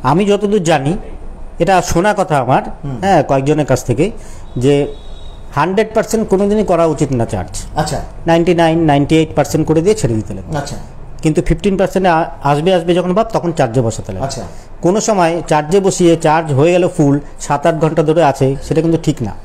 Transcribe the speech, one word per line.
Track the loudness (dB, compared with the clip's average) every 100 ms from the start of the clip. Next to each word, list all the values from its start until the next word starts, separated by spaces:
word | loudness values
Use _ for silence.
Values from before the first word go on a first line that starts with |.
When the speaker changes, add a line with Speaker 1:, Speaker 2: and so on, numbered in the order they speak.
Speaker 1:
আমি | 2 2 2
যতদূর | 2 2 0
জানি, | 2 0 0 -4 -8 -12 -12 -12 -12 -4
এটা | 2 2
শোনা | 2 0 2 0
কথা | 0 0
আমার, | 2 0 0 -10
Speaker 2:
হুম। | -8 -4
Speaker 1:
হ্যাঁ, | 2 2
কয়েকজনের | 2 0 2 0 2
কাছ | 0
থেকে, | 0 0 0 -2 -12 -14 -10 -2
যে | 2 2 0 -6 -14 -14 -14 -14 -6 -2
হান্ড্রেড | 0 0 0
পার্সেন্ট | -2 0 -2 0
কোনোদিনই | 0 2 0
করা | 2 2 2
উচিত | 2 0
না | 0 -2
চার্জ। | -4 -6 -8 -6 -4
Speaker 2:
আচ্ছা। | -4 -6 -8 -6 0
Speaker 1:
নাইনটি | 2 4 4
নাইন, | 4 4 4
নাইনটি | 4 4 2
এইট | 2 0
পার্সেন্ট | 0 0 2
করে | 2
দিয়ে | 2 0
ছেড়ে | 0 -2
দিতে | -4
লাগে। | -10 -6 -6
Speaker 2:
আচ্ছা। | -6 -10 -12 -14 -14 -4
Speaker 1:
কিন্তু | 0 0 0
ফিফটিন | 0 0 0
পার্সেন্টে | 0 2 2
আ-, | 2 0 -4
আসবে, | -2 0 2
আসবে | 2 2
যখন | 0 2
ভাব, | 0 0
তখন | -2 -2
চার্জে | -2 0 0
বসাতে | -2 -4 -8
লাগে। | -8 -6
Speaker 2:
আচ্ছা। | -8 -12 -14 -16 -4
Speaker 1:
কোনো | 0 0
সময় | 0 2 2 0 0
চার্জে | 0 2 2
বসিয়ে | 2 2 4 4
চার্জ | 2 2 0
হয়ে | 2 4
গেল | 4 2
ফুল, | 2 2 2 -2 -14
সাত | -4 0 0
আট | 2
ঘন্টা | 0 2
ধরে | 2 4
আছে, | 2 2 0 -2 -2
সেটা | 0
কিন্তু | 2 0
ঠিক | 0 -4
না। | -6 -8